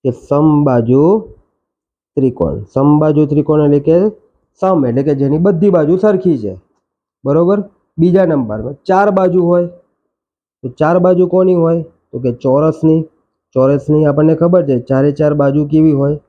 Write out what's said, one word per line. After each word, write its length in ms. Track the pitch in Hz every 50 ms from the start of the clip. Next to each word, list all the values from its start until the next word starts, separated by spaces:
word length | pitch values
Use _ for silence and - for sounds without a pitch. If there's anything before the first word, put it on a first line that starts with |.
| -
કે 60 | 131 117 -
સમબાજુ 800 | - - 139 143 151 156 151 147 147 143 127 120 113 113 123 139 147 170 208 220 - - - _ _ _ _ _ _ _ _ _ _ _ _ _ _ _ _
ત્રિકોણ. 400 | - 131 127 123 - 87 78 71 104 101 _
સમબાજુ 500 | _ 131 139 147 151 151 156 156 151 151 151
ત્રિકોણ 400 | 139 147 147 147 - 156 151 151
એટલે 140 | 143 147 143
કે 160 | 147 160 160 175 196 214 214 _ _ _ _ _ _ _ _ _
સમ 240 | 196 190 185 160 135
એટલે 160 | 120 117 131 135
કે 80 | 151 143
જેની 280 | 135 139 135 143 160 175
બધી 300 | 202 190 160 190 202 180
બાજુ 180 | 170 151 151 175 185
સરખી 400 | 208 214 202 185 - 185 156 123
છે, 160 | 104 101 92 92 _ _ _ _ _ _ _ _ _ _ _ _ -
બરોબર? 340 | 135 143 160 170 180 202 208 196 - _ _ _ _ _ -
બીજા 280 | 165 180 175 190 190
નંબરમાં 500 | 170 156 139 123 104 107 110 110 127 135 _ _ -
ચાર 180 | 190 190 202 208
બાજુ 280 | 190 190 185 180 175 185
હોય, 260 | 170 170 175 175 175 175 175 - _ _ _ _ _ _ _ _ _ _ _ _ _ _ _ _ -
તો 20 | 127 - _
ચાર 160 | 156 156 175 185
બાજુ 240 | 175 185 185 175 185 175
કોની 320 | 185 185 185 185 185 170
હોય? 220 | 165 165 170 170 156 - _ _ _ _
તો 80 | - 120
કે 100 | 127 123 120 127
ચોરસની. 580 | - 135 131 143 156 160 156 160 - 156 160 165 160 - _ _ _ _ _ _ _ _ _
ચોરસની 500 | 131 131 135 143 139 - - 151 151 156
આપણને 280 | 147 139 151 151 160 160
ખબર 260 | 160 165 175 185 180 151
છે, 100 | 139 131 120 120 -
ચારે 220 | 139 131 139 147
ચાર 200 | 135 - 156 147 151
બાજુ 280 | 147 139 139 139 151 147 143
કેવી 280 | 156 156 156 160 147 139
હોય? 160 | 139 143 151 147 _